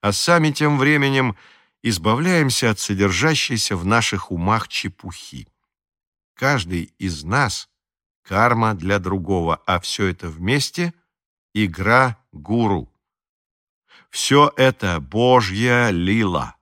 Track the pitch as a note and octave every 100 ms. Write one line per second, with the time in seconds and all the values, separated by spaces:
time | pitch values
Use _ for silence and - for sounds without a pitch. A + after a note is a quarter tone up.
0 | G#2 G#2 - E3+ D#3 C#3 D3 D3 C#3 D3+
1 | C#3 C3+ C3 G#2 - _ _ _ A#2+ F#2+
2 | F#2 A#2 E3+ F3+ C#3+ - A#2+ G#2+ - G2
3 | G2 F2+ D3 D#3 - A#2+ - F2+ F2 A2+
4 | A2+ G2 - F2 F2 A2 - - G2 -
5 | F2+ - - C#2 - _ _ _ _ _
6 | _ _ _ _ C3 C#3 F2 F2+ - _
7 | F#2+ D#2+ D2+ B2 C3 - - _ _ _
8 | _ _ _ F#2+ A#2 A#2 A2 G2+ F2 G2+
9 | F#2 G2 E2+ F#2+ E2 D#2+ - F2+ - -
10 | G2 F2 F2 D#2+ F2+ C#3 C#3 - F3 -
11 | _ _ _ _ _ G#2 G#2 E2 F2+ B2
12 | C3 A2 _ - C#2+ A#2 A2+ F#2 A1+ _
13 | _ _ _ _ _ _ _ _ _ -
14 | _ - - C#3 D3 - C3 - G2 E2
15 | C#2+ G#2+ B2 B2+ G2+ F#2+ B2 B2 A#2+ F2
16 | F2+ A2 G#2 E2+ B1+ -